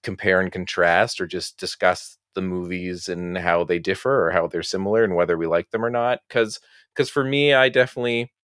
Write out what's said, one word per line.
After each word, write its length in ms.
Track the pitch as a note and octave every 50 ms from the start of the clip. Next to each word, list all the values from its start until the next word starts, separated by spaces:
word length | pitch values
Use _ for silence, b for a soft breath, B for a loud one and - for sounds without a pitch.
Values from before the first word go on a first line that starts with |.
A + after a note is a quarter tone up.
| -
compare 360 | A#2 G2 F2+ - G2+ F#2+ F#2
and 120 | F#2+ F#2
contrast 680 | - F#2 F2+ - - - F2 E2+ E2+ F#2 A2 A#2+ - -
or 60 | F#2+
just 320 | E2+ F#2 F2+ - - -
discuss 600 | - - - - _ G2 F2+ F2+ - - - - _ _ _ _
the 60 | F#2+
movies 680 | F#2 F#2 F2+ F2+ F2+ F2 F2+ F2+ F2+ F2+ F2+ F2 - -
and 260 | F2 F2 F2 F2 F2+
how 260 | F#2 F2 F2 E2+ F2 F2
they 160 | E2 F2+ F2
differ 480 | D#2+ F#2+ F2+ - - B2+ C#3 C3 F2+
or 40 | E2
how 160 | F2 F2+ E2+
they're 140 | E2 - E2+ E2
similar 400 | - - F#2+ F#2+ G2 G#2+ A2+ A2+
and 120 | G2+ F2+
whether 220 | F2 F2 E2 F2
we 100 | E2 E2+
like 240 | E2 E2 E2+ F2 _
them 120 | - A2 A2+
or 60 | A#2
not. 300 | A#2+ A#2+ A#2 B2 B2 - _ _
'Cause, 300 | - A#2+ A2+ G#2+ G#2 - b b b b b b _
'cause 140 | - C#3 -
for 140 | - D3 C3+
me, 300 | C3 C#3 C#3+ C#3+ D3 C#3
I 160 | C3 C3 C3
definitely 640 | A#2 B2+ B2+ B2 - B2+ A#2+ A#2+ A#2+ A#2 A#2+ B2 _ _